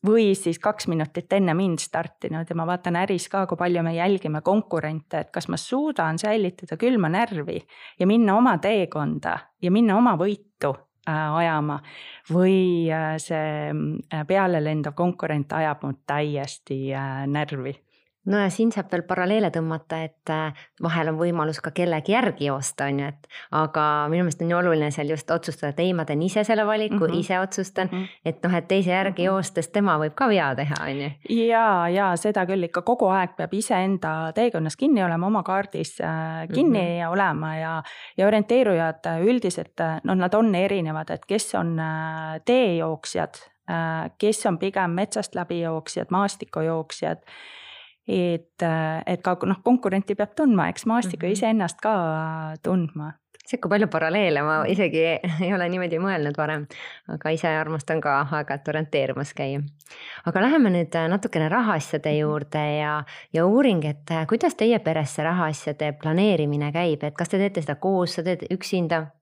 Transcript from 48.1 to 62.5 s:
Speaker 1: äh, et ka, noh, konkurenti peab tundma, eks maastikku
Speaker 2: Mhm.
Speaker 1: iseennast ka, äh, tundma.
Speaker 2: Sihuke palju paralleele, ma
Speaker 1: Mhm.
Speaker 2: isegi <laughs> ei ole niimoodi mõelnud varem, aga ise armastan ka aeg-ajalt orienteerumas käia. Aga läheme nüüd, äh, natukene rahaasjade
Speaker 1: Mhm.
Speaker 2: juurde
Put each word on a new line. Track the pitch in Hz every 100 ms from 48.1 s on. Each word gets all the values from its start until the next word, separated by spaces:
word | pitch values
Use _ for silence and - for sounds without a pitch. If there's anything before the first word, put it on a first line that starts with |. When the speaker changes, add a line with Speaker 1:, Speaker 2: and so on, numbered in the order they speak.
| 196 175 170 _ -
Speaker 1:
äh, | 170 160 156 160 -
et | 180
ka, | 185 180 -
noh, | 190
konkurenti | - 254 202 190 196 196
peab | 208
tundma, | - 294 202 165
eks | - 220
maastikku | 233 185 160 170
Speaker 2:
Mhm. |
Speaker 1:
iseennast | 196 226 220 175 -
ka, | 214 208 165 156 160 160 156
äh, | 156
tundma. | 170 185 160 156 151 - _ _ -
Speaker 2:
Sihuke | 254 165
palju | 202 214
paralleele, | 160 160 190 190 143
ma | 151 156
Speaker 1:
Mhm. | 151
Speaker 2:
isegi | 190 180 160 165 160
<laughs> | 175 160 180
ei |
ole | 196 175
niimoodi | 185 175 165
mõelnud | 190 180 147 147
varem, | 151 156 147 - - - -
aga | 160 156
ise | 160 165
armastan | 156 156 160 - 160
ka | 147 139 143
aeg-ajalt | 156 143 139 151
orienteerumas | 151 156 151 135 127 143
käia. | - 139 139 143 _ _ - - - -
Aga | 185
läheme | 233 311 226
nüüd, | 175 165 165
äh, | 165
natukene | 190 220 165 156
rahaasjade | 214 220 165 - 156 156
Speaker 1:
Mhm. | 151
Speaker 2:
juurde | 151 151 143